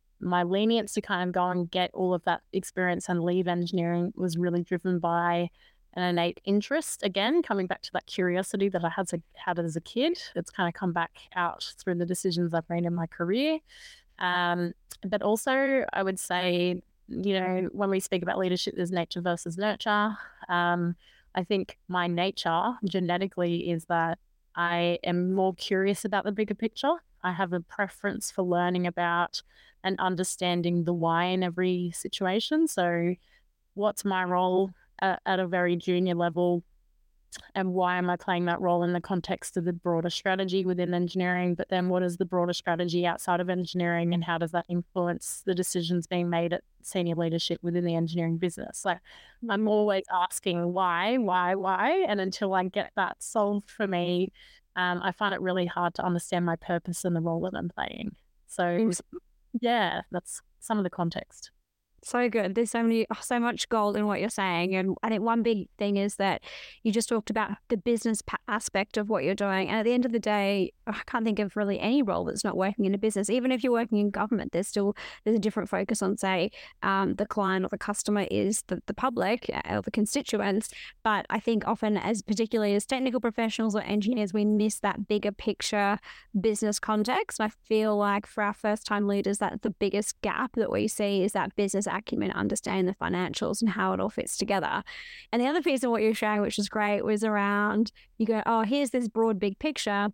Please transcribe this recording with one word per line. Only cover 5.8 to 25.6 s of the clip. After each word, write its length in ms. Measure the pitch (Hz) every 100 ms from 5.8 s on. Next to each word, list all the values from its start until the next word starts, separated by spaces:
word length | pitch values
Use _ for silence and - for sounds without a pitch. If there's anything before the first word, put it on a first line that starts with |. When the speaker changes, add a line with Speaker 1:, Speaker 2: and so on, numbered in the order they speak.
| _
Speaker 1:
an 100 | -
innate 360 | 180 175 170 - -
interest. 580 | 202 - 311 - -
Again, 380 | 202 190 214 339
coming 260 | - 196 185
back 140 | 175
to 80 | -
that 120 | 185 -
curiosity 640 | - 180 180 190 196 196
that 140 | 190
I 60 | 170
had, 180 | 180 180 170 -
had 260 | - - 175
as 160 | 170 160
a 60 |
kid, 400 | - 233 311 349 - 180
it's 140 | 170
kind 180 | - 170
of 60 |
come 200 | - 180
back 180 | 170 165 - - 185
out 380 | 175 - - -
through 180 | - 175
the 100 | 175
decisions 480 | 185 190 170 175
I've 160 | 165 -
made 160 | 170 175
in 100 | 175
my 120 | 165
career. 520 | - 175 220 302 311 - - - - _ -
Um, 540 | 180 180 175 175 175 - _ - 190
but 160 | 202
also, 640 | 202 220 277 262 277 269 -
I 120 | -
would 160 | 190 185
say, 640 | - 180 180 175 180 180 - _ -
you 260 | - 196 190
know, 300 | 185 185 180
when 160 | 202 196
we 100 | 190
speak 240 | - 185
about 140 | 175 -
leadership, 380 | 185 180 - -
there's 140 | 175
nature 300 | 180 165 180
versus 360 | 180 170 175 170
nurture. 580 | 214 - 226 208 214 208 - - -
Um, 480 | 175 175 175 170 175 _ _ _ -
I 80 |
think 340 | 175 202 - - -
my 200 | 180 175
nature 640 | 175 190 - 170 165 208 247 202
genetically 840 | 190 175 175 196 - 175 170 -
is 160 | 170 -
that 340 | 170 165 170 _ _ _ -
I 440 | 175 170 175 175
am 300 | - 175 180
more 200 | 190 190
curious 500 | 180